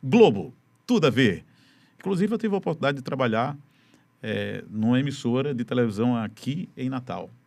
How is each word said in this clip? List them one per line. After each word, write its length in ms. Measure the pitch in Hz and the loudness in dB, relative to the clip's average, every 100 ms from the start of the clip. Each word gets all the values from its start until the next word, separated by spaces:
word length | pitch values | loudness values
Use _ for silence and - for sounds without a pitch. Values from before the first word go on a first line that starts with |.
Globo, 500 | 135 196 214 104 92 - _ _ _ | 4 6 8 6 -4 -12 _ _ _
tudo 220 | 240 151 | 2 4
a 20 | |
ver. 340 | 110 127 85 - _ _ _ _ _ | 4 2 2 -6 _ _ _ _ _
Inclusive, 340 | - 190 208 | -6 -2 0
eu 40 | 220 | -2
tive 160 | 226 | -2
a 40 | 196 | -4
oportunidade 400 | 185 165 135 143 | -4 -2 -2 -2
de 60 | |
trabalhar, 540 | 127 135 127 110 127 147 - _ _ _ _ _ | -6 -2 0 0 -2 -4 -16 _ _ _ _ _
é, 420 | 117 104 101 101 - | -8 -6 -6 -8 -10
numa 300 | 107 110 123 | -4 0 2
emissora 540 | 139 131 120 123 135 | 0 -4 -2 -2 -2
de 120 | 131 120 | -4 -4
televisão 500 | 127 120 101 120 120 | 0 0 0 0 0
aqui 540 | 107 107 - 151 - - | -4 -8 -8 -8 -8 -8
em 120 | 131 | -8
Natal. 400 | 131 123 90 90 - | -6 -8 -10 -10 -16